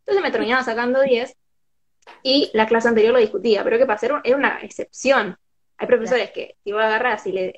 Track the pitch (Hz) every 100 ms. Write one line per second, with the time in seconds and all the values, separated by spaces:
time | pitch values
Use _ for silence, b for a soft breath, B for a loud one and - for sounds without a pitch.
0 | - 392 294 220 214 262 247 220 247 262
1 | 277 233 262 - _ _ _ _ _ _
2 | - - 262 285 - 220 220 233 233 220
3 | 220 254 214 196 226 202 - 233 262 208
4 | 240 294 220 277 233 - - - - -
5 | 254 262 208 - _ _ _ - - 240
6 | 220 247 196 - - - 202 214 220 220
7 | 247 214 190 185 185